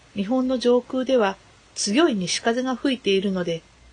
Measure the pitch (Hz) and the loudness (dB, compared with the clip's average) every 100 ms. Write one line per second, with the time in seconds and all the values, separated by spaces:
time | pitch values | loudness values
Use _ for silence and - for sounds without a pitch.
0 | _ 202 196 262 254 262 240 247 240 262 | _ -8 -2 -2 0 0 2 2 2 -4
1 | 254 254 196 196 _ _ _ - 202 220 | 0 2 2 -2 _ _ _ -8 -2 2
2 | 330 214 175 - 233 233 254 247 285 254 | 2 2 -4 -4 -2 -2 -2 -2 -2 -2
3 | - 196 202 185 170 165 - _ - | 0 0 0 -2 -4 -6 -10 _ -18